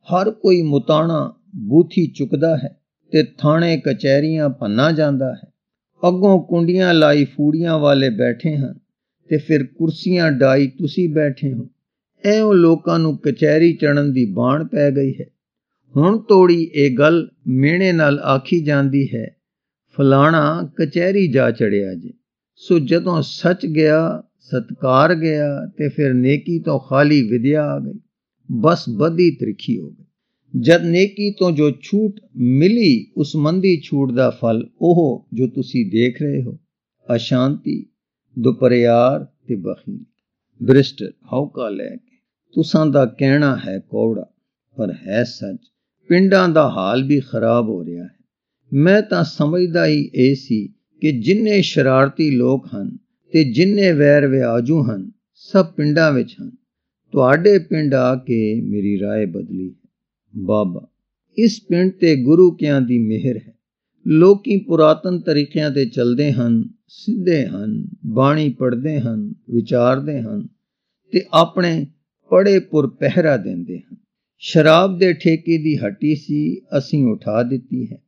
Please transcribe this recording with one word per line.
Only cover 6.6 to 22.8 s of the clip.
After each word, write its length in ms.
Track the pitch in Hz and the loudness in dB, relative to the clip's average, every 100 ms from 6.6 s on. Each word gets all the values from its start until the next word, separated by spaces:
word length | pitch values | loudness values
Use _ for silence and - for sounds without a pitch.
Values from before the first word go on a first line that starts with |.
| 170 185 185 | 0 2 2
ਲਾਈ 300 | 165 151 147 | 4 4 2
ਫੂੜੀਆਂ 540 | 135 - 147 160 170 160 | 0 0 -2 0 -2 0
ਵਾਲੇ 320 | 147 139 135 | 2 2 0
ਬੈਠੇ 460 | 104 123 117 160 151 | 0 -2 -2 -4 -4
ਹਨ 180 | 127 - _ _ _ _ _ | -6 -10 _ _ _ _ _
ਤੇ 100 | 156 | -4
ਫਿਰ 280 | 151 151 127 | 0 -2 -2
ਕੁਰਸੀਆਂ 680 | _ 160 160 - 180 165 | _ -4 -4 -2 0 0
ਡਾਈ 340 | 135 131 135 139 | 2 2 2 0
ਤੁਸੀਂ 420 | - 156 - 180 | -2 -6 -2 -2
ਬੈਠੇ 440 | 151 147 139 143 | 0 -2 -4 -6
ਹੋ। 160 | 131 127 _ _ _ _ _ | -6 -10 _ _ _ _ _
ਐਉਂ 300 | 202 214 214 | -2 0 4
ਲੋਕਾਂ 440 | 196 165 165 170 165 | 4 4 2 0 -2
ਨੂੰ 200 | 160 143 | 0 -2
ਕਚਹਿਰੀ 560 | 151 - 156 151 170 156 | -4 0 2 4 2 2
ਚੜ੍ਹਨ 360 | 151 143 143 | 0 0 0
ਦੀ 120 | 131 | 0
ਬਾਣ 420 | 117 - 120 143 160 | -2 0 0 -2 -2
ਪੈ 240 | - 143 | 0 0
ਗਈ 240 | 139 139 131 | 0 -4 -6
ਹੈ। 60 | - _ _ _ _ _ _ 135 | -14 _ _ _ _ _ _ 0
ਹੁਣ 220 | 165 220 | 2 2
ਤੋੜੀ 520 | 214 196 180 170 165 | 4 4 6 4 0
ਇਹ 220 | 156 139 123 | 0 0 4
ਗੱਲ 300 | 147 170 - _ - | 2 2 -2 _ -4
ਮਿਹਣੇ 460 | 127 139 175 190 | 0 2 2 0
ਨਾਲ 260 | 170 151 143 | 2 2 0
ਆਖੀ 440 | 143 135 135 170 | -2 -2 0 -2
ਜਾਂਦੀ 460 | 151 143 139 139 135 | 0 0 0 0 -2
ਹੈ, 220 | 113 110 _ _ _ _ _ _ - | -6 -10 _ _ _ _ _ _ 0
"ਫਲਾਣਾ 720 | 139 135 147 220 147 165 160 - | 2 4 4 2 0 -2 -8 -4
ਕਚਹਿਰੀ 520 | 165 170 175 196 185 | -4 -2 0 0 0
ਜਾ 220 | 123 123 | 2 0
ਚੜਿਆ 440 | 117 110 101 98 | 0 0 0 -4
ਜੇ।" 160 | 110 - - _ _ _ _ | -8 -14 -20 _ _ _ _
ਸੋ 220 | - | 0
ਜਦੋਂ 440 | 175 | 0